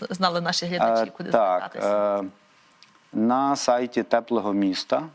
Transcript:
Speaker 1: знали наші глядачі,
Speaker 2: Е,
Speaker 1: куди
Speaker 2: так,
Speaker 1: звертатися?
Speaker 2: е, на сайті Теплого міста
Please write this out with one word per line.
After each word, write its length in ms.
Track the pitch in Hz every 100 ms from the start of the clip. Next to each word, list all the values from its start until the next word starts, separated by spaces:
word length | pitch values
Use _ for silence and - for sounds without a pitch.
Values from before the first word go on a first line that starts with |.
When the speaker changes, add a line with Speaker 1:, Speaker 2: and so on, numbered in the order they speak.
| -
Speaker 1:
знали 320 | 185 185 175
наші 240 | 170 175 175
глядачі, 380 | 175 135 113 110
Speaker 2:
Е, 40 | -
Speaker 1:
куди 120 | -
Speaker 2:
так, 300 | 117 98 90
Speaker 1:
звертатися? 600 | 98 - 101 104 104 101
Speaker 2:
е, 40 | 98 - _ _ _ - - _ _
на 420 | 113 113 131 139 139
сайті 480 | - 123 123 123
Теплого 500 | - 117 113 117 101
міста 500 | 98 98 90 - 131 156